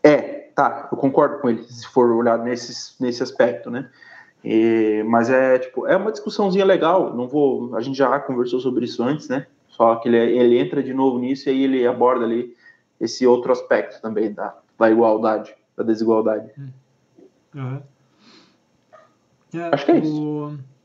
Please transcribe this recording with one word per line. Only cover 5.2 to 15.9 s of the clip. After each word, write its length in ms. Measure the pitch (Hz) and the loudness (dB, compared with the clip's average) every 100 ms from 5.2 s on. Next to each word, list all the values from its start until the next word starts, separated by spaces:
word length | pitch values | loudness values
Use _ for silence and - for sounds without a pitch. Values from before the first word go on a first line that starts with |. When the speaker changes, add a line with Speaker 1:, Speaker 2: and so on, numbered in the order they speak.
| 117 | 2
Speaker 1:
é, 300 | 131 131 127 | 2 4 2
tipo, 280 | - - - | 0 -8 0
é 100 | 180 | 0
uma 140 | 208 | -2
discussãozinha 540 | 214 220 214 196 185 190 | -8 -8 -4 -2 2 2
legal, 500 | 180 156 185 135 117 | 2 2 0 0 -6
não 120 | 123 | -4
vou, 480 | 147 143 120 120 113 | 0 0 0 -4 -6
a 60 | |
gente 160 | 131 135 | -6 0
já 220 | 131 139 | 0 0
conversou 400 | 139 123 120 127 | -2 -4 -2 -2
sobre 260 | 127 120 117 | -2 -4 -4
isso 180 | - | -4
antes, 240 | 120 151 - | -4 -4 -6
né? 200 | 131 - _ _ | -8 -8 _ _
Só 260 | - 117 117 | 0 2 2
que 120 | 123 | 2
ele, 100 | 117 | 2
ele 400 | 117 123 120 120 | 2 4 4 4
entra 220 | 143 143 | 2 -4
de 120 | 127 | -4
novo 260 | 131 135 123 | 0 0 0
nisso 300 | 123 135 147 | -4 -4 -2
e 20 | |
aí 120 | 135 | 0
ele 220 | 135 131 120 | 0 0 0
aborda 400 | 113 120 123 113 | 2 2 2 0
ali 300 | 117 123 - - _ _ _ | -2 -6 -14 -20 _ _ _
esse 280 | 113 - 127 | -8 0 4
outro 240 | 123 131 | 4 2
aspecto 500 | 123 - 117 - - | -2 0 -2 -2 -10
também 320 | 113 104 107 | -8 -4 -4
da, 220 | 101 - - _ _ | -4 -10 -12 _ _
da 100 | 113 | 2
igualdade, 640 | 110 113 107 110 107 - - _ - | 4 4 2 0 -2 -6 -20 _ -6
da 80 | |
desigualdade. 680 | 113 | -2